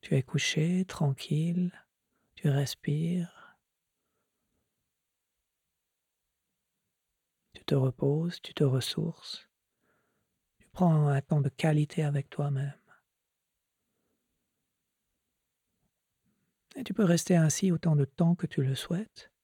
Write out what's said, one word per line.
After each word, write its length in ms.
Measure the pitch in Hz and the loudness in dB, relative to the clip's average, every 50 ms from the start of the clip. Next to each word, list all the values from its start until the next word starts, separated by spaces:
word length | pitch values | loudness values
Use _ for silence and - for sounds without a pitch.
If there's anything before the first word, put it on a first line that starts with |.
| - | -4
Tu 120 | - - | 0 0
es 60 | 139 131 | 0 0
couché, 600 | - - 143 - - - - 156 165 180 185 190 | 0 -4 -2 -2 -2 0 0 0 0 0 0 -2
tranquille, 880 | 185 - - 160 143 135 - - - 147 151 160 170 170 175 180 175 - - _ _ _ _ _ _ _ _ _ _ _ | -4 -4 -2 0 0 0 -2 -4 -4 -2 -2 0 -2 0 -2 -2 -2 -4 -10 _ _ _ _ _ _ _ _ _ _ _
tu 160 | - - 147 | -4 -2 0
respires. 1040 | 139 139 143 131 - _ - - 147 151 160 165 175 180 170 170 _ - - - _ _ _ _ _ _ _ _ _ _ _ _ _ _ _ _ _ _ _ _ _ _ _ _ _ _ _ _ _ _ _ _ _ _ _ _ _ _ _ _ _ _ _ _ _ _ _ _ _ _ _ _ _ _ _ _ _ _ _ _ _ _ _ _ _ _ _ _ _ _ _ _ _ _ _ _ _ _ _ _ _ | 0 2 0 -2 -6 _ -6 -4 -4 -2 -2 -2 -2 -4 -4 -6 _ -20 -20 -20 _ _ _ _ _ _ _ _ _ _ _ _ _ _ _ _ _ _ _ _ _ _ _ _ _ _ _ _ _ _ _ _ _ _ _ _ _ _ _ _ _ _ _ _ _ _ _ _ _ _ _ _ _ _ _ _ _ _ _ _ _ _ _ _ _ _ _ _ _ _ _ _ _ _ _ _ _ _ _ _ _
Tu 100 | - _ | -14 _
te 100 | - 147 | -2 0
reposes, 680 | 139 131 131 123 - - 139 143 156 165 175 175 - - | 2 2 0 0 0 0 0 0 0 -2 -4 -6 -8 -16
tu 100 | - - | -14 -2
te 120 | - 151 | 0 0
ressources. 840 | 139 127 131 120 - - - - 165 165 - - - - - - _ _ _ _ _ _ _ _ _ _ _ _ _ _ _ _ _ _ _ _ _ _ _ | 2 2 0 -2 -4 -4 -4 -4 -4 -6 -10 -14 -16 -16 -16 -16 _ _ _ _ _ _ _ _ _ _ _ _ _ _ _ _ _ _ _ _ _ _ _
Tu 80 | _ _ _ | _ _ _
prends 360 | - 185 170 160 151 147 147 | 2 2 4 4 4 4 4
un 120 | 143 139 - | 2 0 0
temps 180 | _ 160 147 | _ 0 0
de 80 | 139 139 | 0 0
qualité 560 | - - - 160 151 151 151 147 - - 156 | -4 -2 0 2 2 2 0 0 -2 -4 -2
avec 240 | 147 143 139 139 _ | -2 -2 -2 -4 _
toi-même. 460 | - - 147 147 143 135 139 143 139 _ _ _ - _ _ _ _ _ _ _ _ _ _ _ _ _ _ _ _ _ _ _ _ _ _ _ _ _ _ _ _ _ _ _ _ _ _ _ _ _ _ _ _ _ _ _ _ _ _ _ _ _ _ _ _ _ _ _ _ _ _ _ _ _ _ _ _ _ _ _ _ _ _ _ _ _ _ _ - | -6 -6 -4 -2 -2 -4 -4 -6 -8 _ _ _ -20 _ _ _ _ _ _ _ _ _ _ _ _ _ _ _ _ _ _ _ _ _ _ _ _ _ _ _ _ _ _ _ _ _ _ _ _ _ _ _ _ _ _ _ _ _ _ _ _ _ _ _ _ _ _ _ _ _ _ _ _ _ _ _ _ _ _ _ _ _ _ _ _ _ _ _ -12
Et 100 | - 262 | -12 -8
tu 100 | - 214 | -8 -2
peux 100 | - 220 | 2 4
rester 320 | 170 175 165 - - 180 | 4 4 2 4 2 4
ainsi 340 | 170 160 156 - - - 190 | 4 4 4 2 2 0 0
autant 260 | 175 156 - 175 156 | 0 0 0 2 2
de 80 | 147 139 | 2 2
temps 300 | 131 _ - 175 165 175 | 0 _ 0 2 2 2
que 120 | - - | 0 -2
tu 160 | 151 - - 139 | -4 -2 -2 0
le 120 | 131 135 | 0 -2
souhaites 560 | - - - 170 170 220 - _ - - - _ _ | -4 -4 -4 -4 -4 -4 -8 _ -20 -20 -20 _ _